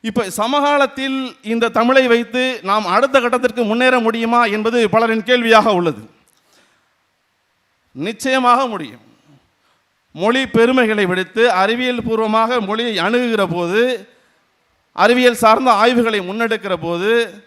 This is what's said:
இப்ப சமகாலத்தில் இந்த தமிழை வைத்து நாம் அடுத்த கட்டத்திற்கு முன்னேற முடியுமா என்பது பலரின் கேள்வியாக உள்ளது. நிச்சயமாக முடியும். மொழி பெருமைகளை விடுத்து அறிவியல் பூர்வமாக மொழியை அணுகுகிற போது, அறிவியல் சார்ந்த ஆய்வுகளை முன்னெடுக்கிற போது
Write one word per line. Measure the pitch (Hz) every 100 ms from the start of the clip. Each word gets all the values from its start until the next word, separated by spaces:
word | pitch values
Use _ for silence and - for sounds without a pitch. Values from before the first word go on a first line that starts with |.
இப்ப | 226 240 196
சமகாலத்தில் | 196 226 285 285 285 277 277 269 269 254 -
இந்த | 208 233 226 220
தமிழை | 240 262 254
வைத்து | 233 233 247 254 240
நாம் | 190 208 190
அடுத்த | 196 269 269
கட்டத்திற்கு | 240 247 247 233
முன்னேற | 214 226 254 254
முடியுமா | 226 226 226 240
என்பது | 226 214 220 240 214
பலரின் | 214 226 226 208
கேள்வியாக | 254 226 220 220
உள்ளது. | 185 175 110 110 _ _ _ _ _ _ _ _ _ _ _ _ _ _ _ _ _ _ 131
நிச்சயமாக | 180 226 262 262 247 247 262
முடியும். | 202 135 113 _ _ _ 139 _ _ _ _ _ _ _
மொழி | 151 202 254 262
பெருமைகளை | 226 233 262 226 214 185
விடுத்து | 185 185 220 240
அறிவியல் | 185 196 240 254 240 233
பூர்வமாக | 220 220 220 226 247
மொழியை | 196 214 240 196
அணுகுகிற | 180 240 247 220 185
போது, | 170 170 208 247 226 202 _ _ _ _ _ _ _ _ -
அறிவியல் | 202 247 247 226
சார்ந்த | 226 226 254
ஆய்வுகளை | 208 233 240 226 208
முன்னெடுக்கிற | 180 214 226 214 190 175
போது | 165 170 196 233 220 208